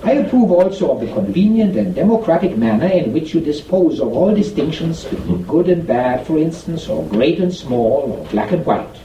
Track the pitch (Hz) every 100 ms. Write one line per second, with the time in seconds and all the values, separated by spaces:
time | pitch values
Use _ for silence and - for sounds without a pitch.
0 | 196 277 190 254 214 175 185 190 226 262
1 | 226 - 196 170 208 220 208 202 196 175
2 | 196 226 220 170 185 113 113 107 170 185
3 | 139 143 156 170 151 147 - 190 170 135
4 | 113 113 190 214 - - 147 - 165 165
5 | - - - 170 - 156 180 175 160 120
6 | 127 123 - 156 160 165 - 165 - -
7 | 78 104 131 170 180 - 143 123 113 123
8 | 131 98 - 104 - 175 - 104 - -